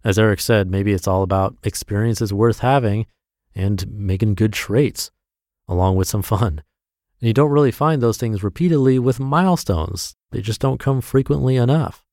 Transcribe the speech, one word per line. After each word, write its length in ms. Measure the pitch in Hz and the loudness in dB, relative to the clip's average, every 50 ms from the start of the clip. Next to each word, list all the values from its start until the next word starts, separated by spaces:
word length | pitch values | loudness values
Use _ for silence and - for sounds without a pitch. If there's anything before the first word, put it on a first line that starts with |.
| _ | _
As 160 | 113 95 107 | 0 2 4
Eric 200 | 110 107 101 - | 4 2 2 0
said, 300 | - - 117 107 98 92 | 0 0 2 2 2 0
maybe 240 | 95 98 98 104 101 | -2 0 0 0 0
it's 140 | 90 - | 0 0
all 160 | 98 92 95 95 | 0 0 0 0
about 340 | 92 98 95 95 - - _ - | 0 0 0 0 -2 -4 _ -8
experiences 680 | 107 - - - - 104 101 110 117 110 - 117 98 | -8 -6 -6 -8 -4 -2 -2 0 0 0 -2 -4 -4
worth 280 | 101 98 113 117 110 - | 0 2 2 2 2 0
having 480 | - 123 139 143 120 107 101 107 110 _ _ _ _ _ _ _ _ _ _ | 0 2 2 2 2 0 -2 -2 -4 _ _ _ _ _ _ _ _ _ _
and 360 | - 95 98 104 92 98 - | -4 -2 -2 -2 -2 -6 -10
making 440 | - 107 101 95 95 95 113 107 101 | -10 -6 -4 -4 -2 0 0 0 2
good 180 | 92 110 110 101 | 0 0 0 0
traits, 580 | - - - 98 131 151 110 - - - - _ _ _ _ _ _ _ _ _ _ _ | -6 -6 -2 0 0 0 0 -2 -8 -14 -14 _ _ _ _ _ _ _ _ _ _ _
along 280 | - 92 87 92 95 95 | -4 0 0 2 2 2
with 120 | 95 92 | 0 0
some 140 | - - 104 | 0 -2 -4
fun. 420 | 92 - 110 92 117 104 78 76 - _ _ _ _ _ _ _ _ _ _ _ | -2 -2 -2 0 0 -2 -4 -8 -12 _ _ _ _ _ _ _ _ _ _ _
And 80 | 120 | -2
you 60 | 117 110 | 0 2
don't 180 | 131 147 147 | 2 2 4
really 200 | 143 147 147 127 | 4 4 4 2
find 300 | - - 147 156 160 139 | 2 0 0 0 2 2
those 160 | 120 117 110 | 2 0 0
things 260 | - 123 113 110 98 98 | 0 -4 -4 -4 -2 -4
repeatedly 560 | 101 - - 170 180 165 143 131 131 131 127 | -6 -2 0 0 2 2 4 4 4 2 2
with 200 | 120 131 123 123 | 2 0 -2 -2
milestones. 960 | 135 135 143 165 185 190 175 156 - - 95 80 80 82 - 90 - - - _ _ _ | -4 -2 0 2 2 2 2 0 0 -2 -2 -2 -2 -4 -6 -8 -10 -12 -14 _ _ _
They 120 | - - | -10 -8
just 200 | 98 110 104 - | -6 -6 -4 -2
don't 180 | - 135 131 123 | -2 -2 -2 -2
come 220 | - 139 135 131 | -2 -2 -2 -2
frequently 540 | - - - 135 135 - 147 143 131 131 131 | -4 0 0 0 2 2 -2 0 0 0 2
enough. 500 | 127 120 127 143 160 147 - - _ _ _ | 2 2 2 2 0 0 -4 -8 _ _ _